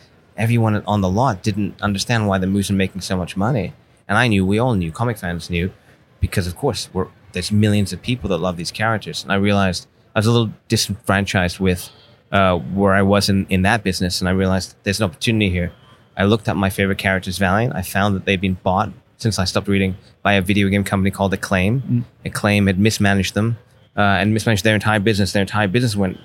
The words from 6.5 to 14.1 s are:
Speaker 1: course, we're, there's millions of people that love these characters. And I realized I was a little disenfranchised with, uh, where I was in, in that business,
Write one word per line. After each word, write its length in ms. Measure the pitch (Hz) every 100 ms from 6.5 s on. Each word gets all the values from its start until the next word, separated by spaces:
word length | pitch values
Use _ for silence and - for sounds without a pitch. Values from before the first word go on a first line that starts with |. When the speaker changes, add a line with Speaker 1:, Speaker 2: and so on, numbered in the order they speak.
| 90
Speaker 1:
course, 320 | 139 - -
we're, 160 | 92 - - -
there's 180 | 90 90
millions 440 | 104 107 104 98
of 80 | 87
people 260 | - 123 101
that 100 | 85
love 180 | 92 85
these 140 | 82
characters. 520 | - 110 107 82 -
And 80 | -
I 40 | 98
realized 520 | 101 101 95 87 - _ _
I 60 | 110
was 60 | 107
a 60 |
little 180 | 120 110 - -
disenfranchised 920 | 110 - 98 - 98 98 98 87 -
with, 280 | 95 87 - - - _ -
uh, 240 | 98 95 87
where 360 | - 98 98
I 100 | 98
was 260 | 98 101 101
in, 160 | 95 -
in 120 | 92
that 200 | 98 113
business, 380 | 98 - 90